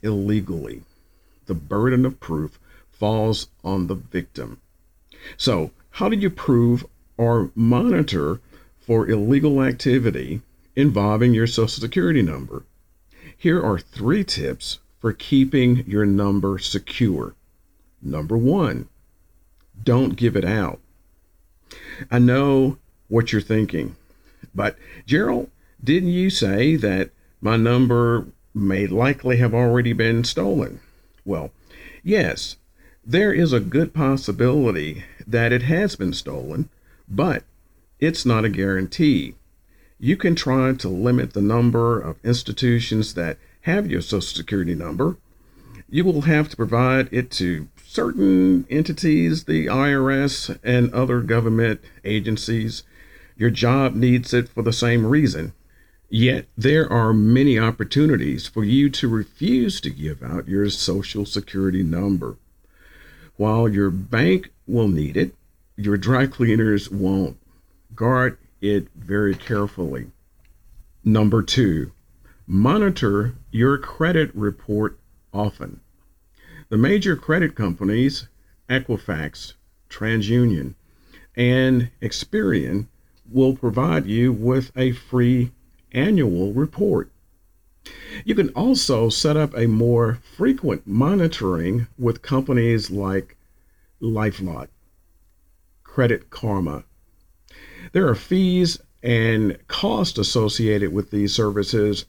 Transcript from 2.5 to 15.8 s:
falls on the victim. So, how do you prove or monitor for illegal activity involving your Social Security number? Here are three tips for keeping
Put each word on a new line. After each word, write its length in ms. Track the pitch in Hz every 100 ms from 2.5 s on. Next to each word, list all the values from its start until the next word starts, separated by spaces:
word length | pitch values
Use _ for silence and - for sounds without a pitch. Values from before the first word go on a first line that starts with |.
| - _ - _
falls 580 | - 104 110 110 104 - _ -
on 220 | 98 87
the 80 | 92
victim. 640 | - 90 - 69 57 60 _ _ _ _ _ - - -
So, 360 | 139 92 78 - _
how 180 | - 214
do 80 | 208
you 140 | 196
prove 560 | - - 120 120 123 - _ _ -
or 320 | 117 117 92 110
monitor 840 | 113 123 240 175 143 85 73 104 _ - _ _
for 300 | - 113 101
illegal 520 | 110 107 139 151 135
activity 800 | 131 123 135 127 113 67 64 95 - _ _ 131
involving 580 | 147 101 101 107 123
your 140 | 110 117
Social 340 | 117 113 -
Security 400 | 117 190 170 147
number? 420 | 82 69 62 - - _ _ _ _ _ - -
Here 260 | 170 175
are 180 | 110 90
three 440 | - - 110 202
tips 560 | 185 - 67 64 - - _ _
for 100 | 113
keeping 720 | - - 135 135 143 123 123